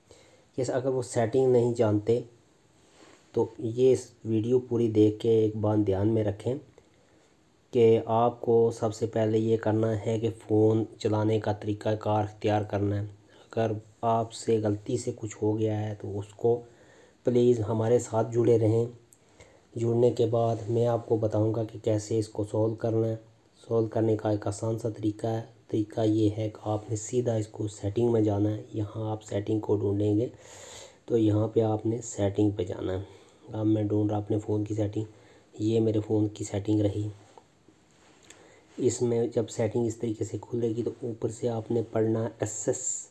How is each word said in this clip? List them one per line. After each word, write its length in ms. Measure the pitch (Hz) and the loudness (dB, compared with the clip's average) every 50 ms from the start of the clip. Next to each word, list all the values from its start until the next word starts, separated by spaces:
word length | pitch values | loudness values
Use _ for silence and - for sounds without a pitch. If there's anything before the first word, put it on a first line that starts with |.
| _ _ - - - - - - _ _ - - | _ _ -20 -20 -20 -20 -20 -20 _ _ -6 -6
कि 40 | |
अगर 280 | 127 - 127 131 123 135 | -4 -2 -2 -2 -2 -2
वो 120 | 127 131 | -2 -2
सेटिंग 500 | 120 - - 123 113 110 120 131 131 127 | -4 -4 -2 0 0 2 2 2 4 6
नहीं 220 | 123 120 120 123 117 | 6 4 4 2 2
जानते 520 | 113 117 107 104 107 104 - 117 123 123 - - _ _ _ _ _ _ _ _ _ _ _ _ _ - - - _ _ _ - | 2 2 2 2 2 2 2 0 0 0 -6 -18 _ _ _ _ _ _ _ _ _ _ _ _ _ -20 -20 -20 _ _ _ -2
तो 200 | 117 113 - - - | -2 -2 -2 -4 -8
ये 320 | 107 113 113 120 127 131 | -6 -6 0 4 4 4
इस 220 | 127 120 - - - _ - | 4 4 0 -8 -18 _ -6
वीडियो 340 | 110 113 110 107 120 127 123 | -2 0 0 0 2 2 0
पूरी 280 | 123 - 120 117 117 110 | 0 0 -2 0 0 2
देख 300 | 107 107 107 107 104 - | 4 6 6 6 4 2
के 80 | - 117 113 110 110 | 0 2 4 4 4
एक 160 | 107 107 110 | 2 0 0
बात 180 | 104 107 107 107 | 0 0 2 2
ध्यान 280 | 104 101 95 92 101 110 | 2 2 2 2 2 2
में 160 | 113 113 107 | 2 2 0
रखें 340 | 101 98 - - 120 127 151 - - - - _ _ _ _ _ _ _ _ _ _ _ _ _ _ _ _ _ _ - | -2 -4 -4 -4 -6 -6 -6 -8 -16 -20 -20 _ _ _ _ _ _ _ _ _ _ _ _ _ _ _ _ _ _ 2
कि 300 | 123 117 113 113 113 - 113 | 4 6 6 6 6 2 0
आपको 640 | 113 113 120 120 120 - - 123 117 117 117 117 | 0 2 2 2 0 -2 0 2 4 4 4 4
सबसे 340 | 113 - 120 110 110 - 120 | 2 0 -4 -4 -4 -2 -6
पहले 320 | 107 - 117 110 107 110 110 | -4 0 0 0 2 2 2
ये 200 | 110 113 113 110 | 2 2 2 2
करना 340 | - 110 107 110 110 113 | 2 2 2 2 2 0
है 280 | 110 104 98 113 113 110 | 0 -2 -2 -2 -2 0
कि 100 | 113 113 | -2 -2
फ़ोन 560 | 107 - - - 107 107 107 110 113 110 110 - - - | -4 -4 -4 0 2 4 4 6 4 2 0 -2 -6 -4
चलाने 400 | - 110 107 107 107 110 110 110 | -2 0 0 2 2 2 0 0
का 140 | 107 110 101 | 0 -2 -4
तरीक़ाकार 680 | - - 107 104 104 - 110 107 104 - 107 107 107 104 | -4 -4 -6 -6 -4 -2 -2 -2 -2 0 0 0 0 0
इख्तियार 400 | 101 - - - 107 104 104 101 | -2 -4 -4 -2 0 0 0 0
करना 320 | 101 - 101 101 101 101 | -2 -2 -2 0 0 0
है। 100 | 101 104 | -2 -4
अगर 680 | 104 - - _ _ - - - - - 113 113 110 107 107 - - - - - | -6 -10 -18 _ _ -20 -20 -20 -8 -4 -2 0 0 -2 -4 -8 -14 -14 -4 -2
आपसे 560 | 113 113 117 113 110 - - - - 113 110 | 0 0 0 0 -2 -6 -10 -2 0 0 2
गलती 360 | 104 107 104 101 - - 127 117 | 2 0 -2 -2 -4 -4 -4 -4
से 140 | - 123 | -4 -6
कुछ 240 | 110 - - 107 - | -8 -6 -8 -10 -8
हो 180 | - 107 107 107 | -2 -2 0 0
गया 240 | 110 110 110 107 107 | 0 0 0 0 -2
है 160 | 107 107 107 | -4 -4 -6
तो 120 | - - 104 | -8 -10 -10
उसको 480 | 98 101 98 - - - - 117 117 120 - - - - - - - - - - _ _ - | -8 -8 -10 -10 -10 -2 0 2 2 2 -2 -10 -20 -20 -20 -20 -20 -20 -20 -20 _ _ -2
प्लीज़ 360 | 127 120 123 120 123 123 117 | 0 2 4 6 4 4 4
हमारे 380 | 104 98 117 107 110 110 120 117 | 2 -2 0 0 2 2 2 2
साथ 320 | - - - 110 113 123 | 2 0 -2 -2 -2 0
जुड़े 260 | 113 120 117 - 117 110 | 0 2 4 4 4 4
रहें। 320 | 110 107 113 113 120 120 - - _ _ - _ _ _ _ _ - _ _ - _ _ - 117 | 4 4 4 2 2 -2 -6 -14 _ _ -20 _ _ _ _ _ -20 _ _ -20 _ _ -8 -4
जुड़ने 340 | 113 117 117 117 120 120 | -2 0 2 4 4 4
के 140 | 113 - 120 | 4 2 0
बाद 420 | 110 117 117 117 113 113 110 107 107 | 2 2 2 2 0 0 -2 -4 -2
मैं 160 | 117 117 117 | 0 0 2
आपको 320 | 120 117 110 - - 117 110 | 2 0 -2 0 0 0 0
बताऊंगा 460 | 113 107 - 107 107 110 104 113 110 | 0 0 0 2 0 0 0 -2 -4
कि 160 | 107 - 98 | -6 -8 -6
कैसे 380 | - 113 107 107 104 - 117 110 | -2 0 0 0 -2 -2 -2 -2
इसको 280 | 107 - - - 104 | -2 -2 -4 -8 -6
सॉल्व 300 | 101 - 107 107 110 117 | -4 -2 0 0 0 -2
करना 320 | 110 - 117 110 113 113 113 | -2 -4 -2 0 0 0 0
है। 80 | 113 113 - - _ _ _ _ _ _ - - | -2 -6 -10 -18 _ _ _ _ _ _ -8 -2
सॉल्व 200 | 117 117 113 110 | 0 0 0 0
करने 280 | - 120 113 110 110 | 0 0 2 2 2
का 160 | 107 - 110 | 0 0 0
एक 160 | 107 104 - 117 | -2 -2 -2 -4
आसान 300 | 101 - 117 113 113 110 | -6 -4 -4 -4 -4 -4
सा 120 | - 117 | -4 -6
तरीका 400 | 107 - 110 107 104 - - 113 | -6 -2 -4 -4 -4 -2 -4 -4
है, 120 | 113 113 113 - - - _ - | -4 -4 -6 -8 -16 -20 _ -6
तरीका 320 | - 113 107 - - 127 113 | -2 -2 -2 -2 -2 0 0
ये 260 | 107 107 110 107 104 | 2 2 4 2 2
है 200 | 104 107 110 107 | 2 0 -6 -6
कि 120 | - - - | -6 -8 -6
आपने 320 | 107 107 104 - - 113 107 | -4 -4 -4 -4 -6 -6 -6
सीधा 380 | - - 127 123 120 123 113 | -6 -4 -2 -2 0 0 -2
इसको 320 | 110 107 - - - 104 104 | -2 -4 -6 -6 -8 -8 -8
सेटिंग 440 | - - - 101 101 117 117 120 | -8 -6 -6 -4 0 0 2 2
में 120 | 117 110 107 | 4 4 2
जाना 260 | 107 101 101 101 104 | 2 2 2 2 0
है। 160 | 110 113 - - - | 0 -2 -8 -8 -6
यहाँ 360 | 110 104 104 - 113 110 107 | -6 -6 -6 -6 -8 -6 -6
आप 80 | 107 107 | -6 -6
सेटिंग 420 | - - 104 101 101 110 110 107 | -8 -6 -6 -6 -2 -2 -2 -2
को 160 | 107 - 110 101 | 0 0 0 0
ढूंढेंगे 540 | 104 101 101 101 104 107 104 104 123 139 - - - - - - - - - - - - - _ _ - | 0 0 0 0 2 2 2 2 0 -2 -6 -12 -20 -20 -20 -20 -20 -18 -18 -18 -20 -20 -20 _ _ 0
तो 100 | 123 117 | 2 2
यहाँ 300 | 110 107 104 104 107 107 | 4 4 4 2 0 2
पे 140 | - 117 | 2 2
आपने 400 | 113 110 107 107 - 110 113 123 | 2 2 0 0 -2 -2 -4 -4
सेटिंग 520 | - - - - 101 101 101 107 107 104 98 | -6 -10 -4 -2 -2 -2 2 2 0 0 2
पे 120 | 98 92 | -2 -6
जाना 280 | 95 - - - 92 92 | -6 -6 -8 -6 -4 -4
है। 280 | 92 98 - - - - - - _ - - 113 | -6 -6 -10 -16 -20 -20 -20 -20 _ -20 -12 -8
अब 120 | 110 107 | -2 0
मैं 220 | 110 107 107 107 104 | 2 2 2 0 0
ढूंढ 220 | 107 107 107 104 | 0 0 0 0
रहा 100 | 107 104 | 0 -2
अपने 180 | 104 - 107 107 | -2 -2 -2 -4
फ़ोन 240 | - - 104 107 104 | -2 -2 -2 -2 -2
की 120 | 107 107 | -4 -4
सेटिंग, 300 | 107 104 101 104 107 110 - - - - - - - _ _ - - | -4 -4 -2 -2 -6 -8 -8 -10 -20 -20 -20 -20 -20 _ _ -10 -4
ये 180 | 107 110 113 113 | -2 0 2 2
मेरे 200 | 113 110 104 104 | 2 2 2 0
फ़ोन 280 | 104 - 110 107 107 107 | -2 0 0 0 0 0
की 160 | - - 107 | -2 -6 -10
सेटिंग 380 | - - 101 101 107 107 104 | -6 -6 -6 -2 0 0 2
रही। 300 | 104 101 104 107 107 107 - - - - - - _ _ _ _ _ _ _ _ _ _ _ _ _ _ _ _ _ - - - - - - - _ _ - - | 2 0 0 -2 -6 -6 -8 -12 -20 -20 -20 -20 _ _ _ _ _ _ _ _ _ _ _ _ _ _ _ _ _ -20 -20 -20 -20 -20 -20 -20 _ _ -8 0
इसमें 520 | 135 120 - - 127 120 117 117 117 110 | 0 0 0 2 -2 0 0 0 0 0
जब 160 | - 120 110 - | 0 -2 -4 -4
सेटिंग 400 | - - 117 104 - 120 120 113 | -2 -2 -2 -2 0 0 -2 -2
इस 120 | 107 - | -2 -4
तरीके 240 | - 117 107 - 110 | -4 -6 -4 -4 -6
से 120 | 101 - 107 | -6 -6 -10
खुलेगी 460 | - - - 120 117 117 110 117 117 | -10 -6 -6 -2 -2 -2 -2 -2 -4
तो 100 | 117 - - - | -6 -6 -8 -8
ऊपर 280 | 120 110 - - 113 | -10 -8 -6 -6 -8
से 160 | 110 - - 120 | -6 -4 -4 -4
आपने 340 | 113 110 107 - 120 117 | -4 -4 -4 -2 -2 -2
पढ़ना 500 | 110 - - 113 110 110 113 113 113 117 - - 110 | -2 -2 0 0 2 2 2 0 -2 -4 -4 -6 -8
एसएस, 680 | 107 - - - - 127 - - - - - - - | -6 -6 -6 -4 -4 -4 -2 -4 -6 -6 -6 -10 -14